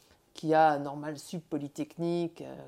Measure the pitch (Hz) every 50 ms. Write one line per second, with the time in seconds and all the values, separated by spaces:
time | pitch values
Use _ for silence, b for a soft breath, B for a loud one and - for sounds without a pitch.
0 | b b b b _ _ _ - - 156 156 156 160 156 147 143 143 143 139 147
1 | 147 151 151 143 - - - 175 156 _ 165 147 143 143 - - 147 - - -
2 | 170 170 170 175 170 165 165 - 143 131 135 139 139